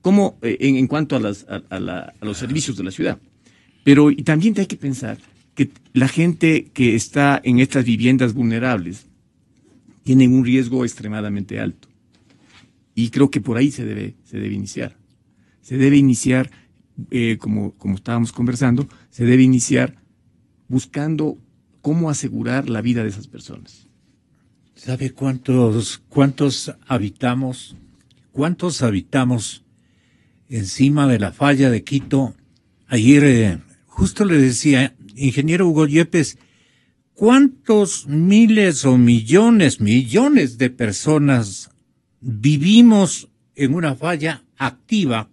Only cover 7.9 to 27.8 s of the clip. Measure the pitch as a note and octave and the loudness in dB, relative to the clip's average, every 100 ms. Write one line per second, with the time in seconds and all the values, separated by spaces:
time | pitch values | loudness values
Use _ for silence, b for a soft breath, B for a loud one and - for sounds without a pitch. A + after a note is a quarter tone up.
7.9 | A2 A#2+ C3 B2 A2 A#2+ A2+ B2+ A#2 E2+ | 0 0 0 0 -2 -4 -2 -4 -4 -6
8.9 | G2 _ _ _ _ _ _ _ _ _ | -14 _ _ _ _ _ _ _ _ _
9.9 | _ - C3 B2+ B2+ B2 B2+ B2 B2+ A#2+ | _ 2 4 6 4 2 0 0 -4 -6
10.9 | - G#2+ G#2+ G#2 G2+ G2 G#2+ A2 - _ | -8 -12 -8 -8 -8 -8 -8 -8 -10 _
11.9 | _ _ _ _ b b b b _ _ | _ _ _ _ b b b b _ _
12.9 | - A#2 A#2+ C#3 - G#2+ A2+ C#3 C3+ A2+ | -6 -4 0 0 0 -6 -2 -2 -2 -12
13.9 | G#2 G#2 A2 _ G#2+ G#2 G2+ G2+ - A#2+ | -10 -12 -16 _ -12 -8 -8 -10 -12 -12
14.9 | _ _ _ _ _ _ _ _ B2+ C3+ | _ _ _ _ _ _ _ _ 0 4
15.9 | C#3+ C#3 A#2+ - B2+ C3 b b _ _ | 4 4 2 0 -2 -2 b b _ _
16.9 | - - B2 A#2 A2 G#2+ G#2 G2+ - G2 | -20 -10 -4 -4 -4 -4 -6 -6 -10 -8
17.9 | G2 - A#2 A#2 - A#2+ A#2+ C3 A#2+ C#3 | -8 -6 -4 -4 -4 -4 -2 0 0 -4
18.9 | b b - A#2+ B2+ C3 B2+ A#2 B2+ B2+ | b b -4 2 4 4 2 0 -2 -2
19.9 | - _ _ _ _ _ _ _ B2+ - | -8 _ _ _ _ _ _ _ -6 -6
20.9 | C3+ D3+ D#3 D3+ - _ _ _ _ - | -8 -6 -4 -4 -6 _ _ _ _ -4
21.9 | E3 D#3+ C#3+ - A2+ A2+ B2+ C3 A2+ A2 | -2 -2 -4 -6 -8 -4 -4 -4 -4 -2
22.9 | A#2+ G#2+ G2 - - - - - _ _ | -2 -4 -8 -16 -20 -20 -20 -20 _ _
23.9 | _ _ _ _ _ _ _ _ _ - | _ _ _ _ _ _ _ _ _ -10
24.9 | B2+ C3 - C3+ C3 - B2+ A#2+ A2 G#2+ | -8 -8 -6 -6 -4 -2 2 2 0 -4
25.9 | - _ - C#3 C3 C#3+ B2+ - - _ | -12 _ 0 0 0 -4 -4 -10 -16 _
26.9 | B2+ G2+ - B2 B2 C3 B2+ - - | -4 -4 -6 -4 -4 -6 -10 -16 -20